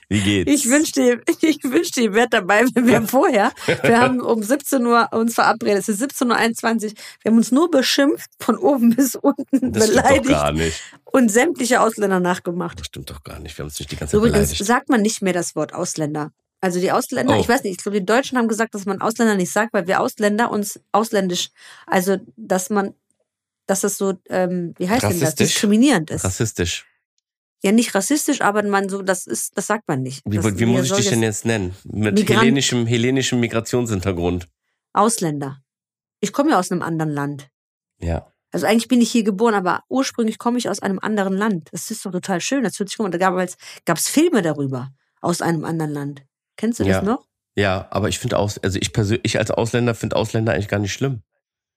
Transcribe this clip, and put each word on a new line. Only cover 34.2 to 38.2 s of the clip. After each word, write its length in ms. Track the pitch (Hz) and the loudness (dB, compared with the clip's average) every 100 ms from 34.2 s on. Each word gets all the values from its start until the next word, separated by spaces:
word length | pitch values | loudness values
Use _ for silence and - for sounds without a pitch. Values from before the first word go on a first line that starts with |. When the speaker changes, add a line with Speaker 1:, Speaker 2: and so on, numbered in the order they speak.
| 87 90 87 _ _ _ _ | 0 -2 -6 _ _ _ _
Speaker 2:
Ausländer. 640 | - 220 - 165 147 139 139 _ _ _ _ _ _ | 0 2 0 -4 -4 -8 -12 _ _ _ _ _ _
Ich 120 | 202 | -4
komme 180 | - 302 | 0 2
ja 80 | 202 | 2
aus 140 | 180 | 0
einem 100 | 175 | -4
anderen 300 | 165 160 156 | -4 -4 -2
Land. 380 | 143 139 143 - _ _ _ _ _ | -4 -6 -8 -14 _ _ _ _ _
Speaker 1:
Ja. 320 | 85 82 | -4 -4